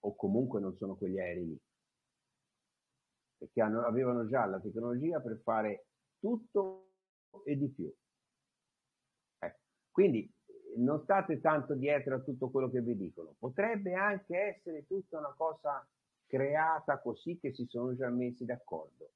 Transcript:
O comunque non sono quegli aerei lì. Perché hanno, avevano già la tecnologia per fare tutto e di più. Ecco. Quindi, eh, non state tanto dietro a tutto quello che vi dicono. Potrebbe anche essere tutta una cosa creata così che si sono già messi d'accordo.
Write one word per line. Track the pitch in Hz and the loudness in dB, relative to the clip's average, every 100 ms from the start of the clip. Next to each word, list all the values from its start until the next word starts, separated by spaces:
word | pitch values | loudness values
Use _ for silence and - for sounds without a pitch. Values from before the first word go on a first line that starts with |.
O | 104 - | -6 -2
comunque | 101 107 127 110 | 0 2 2 0
non | 98 92 | -4 -6
sono | 98 95 | -8 -4
quegli | 95 95 | -4 -2
aerei | 90 87 85 | -2 -4 -6
lì. | 78 _ _ _ _ _ _ _ _ _ _ _ _ _ _ _ _ _ _ | -8 _ _ _ _ _ _ _ _ _ _ _ _ _ _ _ _ _ _
Perché | - - | -8 0
hanno, | 110 110 | 2 2
avevano | 120 117 131 123 113 | 0 2 2 0 0
già | 131 107 | 0 0
la | 95 | 0
tecnologia | 101 107 117 120 156 165 | -6 -6 -2 -2 0 -2
per | 123 110 | -4 -6
fare | - 113 107 101 - _ _ _ | 0 0 0 -4 -10 _ _ _
tutto | 196 233 226 202 190 190 - _ _ _ _ - | -4 -4 -2 0 0 -4 -18 _ _ _ _ -14
e | - 143 | -4 0
di | 139 | -2
più. | - 78 - _ _ _ _ _ _ _ _ _ _ _ _ _ _ | -4 -10 -10 _ _ _ _ _ _ _ _ _ _ _ _ _ _
Ecco. | - - _ _ _ | -10 -10 _ _ _
Quindi, | - 196 120 - _ _ | 6 6 6 0 _ _
eh, | - - 117 | -20 -12 2
non | 123 147 | 2 2
state | - 196 - 151 | 4 4 4 2
tanto | 160 156 131 | 4 4 2
dietro | 143 139 147 131 | 0 4 2 2
a | 131 | -2
tutto | 131 131 127 | -2 -4 0
quello | 135 127 | 0 2
che | 127 | 0
vi | 120 110 | 0 -2
dicono. | 90 82 80 - | -4 -8 -16 -8
Potrebbe | 123 131 208 226 196 | -8 -2 0 0 -2
anche | 180 202 202 196 175 | 0 2 0 -2 0
essere | 202 196 - 156 147 | 0 -2 -8 -10 -4
tutta | 196 190 165 | -6 -4 -8
una | 147 - | -8 -2
cosa | 160 156 147 139 - _ _ _ _ | -2 -2 -4 -4 -6 _ _ _ _
creata | 131 135 151 160 156 - 139 | 0 2 4 4 2 2 0
così | 123 113 - 175 | 0 -6 -6 -4
che | 143 | -6
si | 123 123 | -6 -6
sono | 120 123 123 | -2 -2 0
già | 131 | 0
messi | 123 123 123 | 0 0 -2
d'accordo. | 117 123 - 80 78 _ 78 | -6 -6 -6 -8 -8 _ -20